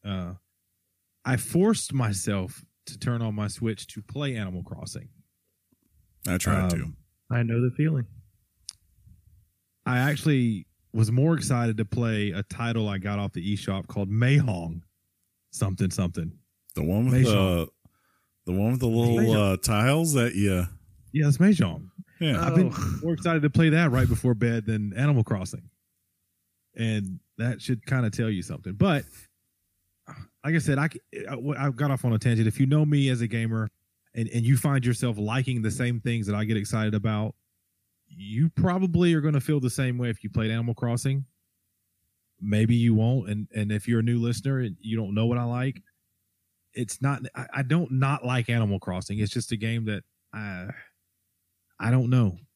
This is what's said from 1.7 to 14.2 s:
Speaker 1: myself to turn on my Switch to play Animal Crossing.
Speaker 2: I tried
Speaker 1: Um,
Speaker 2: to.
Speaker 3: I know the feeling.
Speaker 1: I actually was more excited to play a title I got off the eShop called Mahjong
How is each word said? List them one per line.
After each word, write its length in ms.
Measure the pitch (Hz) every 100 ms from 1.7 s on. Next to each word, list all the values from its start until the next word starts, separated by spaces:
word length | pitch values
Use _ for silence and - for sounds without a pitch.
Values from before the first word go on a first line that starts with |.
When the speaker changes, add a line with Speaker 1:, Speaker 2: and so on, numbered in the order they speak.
| 220 -
Speaker 1:
myself 720 | 139 113 98 - 101 92 - - _ -
to 120 | 113
turn 220 | - 120
on 140 | 113
my 140 | 107 104
Switch 380 | - 117 104 -
to 120 | -
play 320 | 104 131 143 120
Animal 260 | 98 90
Crossing. 480 | 90 - - - - _ _ _ _ _ _ _ _ _ _ _ -
Speaker 2:
I 120 | 90
tried 340 | - 98 92
Speaker 1:
Um, 60 | 85 82 - _ _ _
Speaker 2:
to. 40 | 120
Speaker 3:
I 60 |
know 180 | 117 117
the 100 | 123 120
feeling. 300 | 151 147 113 - - _ _ _ - - _ _ - - _ _ _ _ _ _ -
Speaker 1:
I 120 | 123
actually 680 | 131 147 160 139 120 104 - _ _
was 180 | 113 107
more 240 | 120 151
excited 440 | 165 - 123 117 107
to 60 | 107
play 440 | - 117 110 104
a 120 | 90
title 460 | 104 - 117 113 107
I 80 | 98
got 200 | 98 101
off 140 | 101
the 240 | 92 90 101
eShop 300 | - 98 90
called 240 | - 98
Mahjong 720 | 107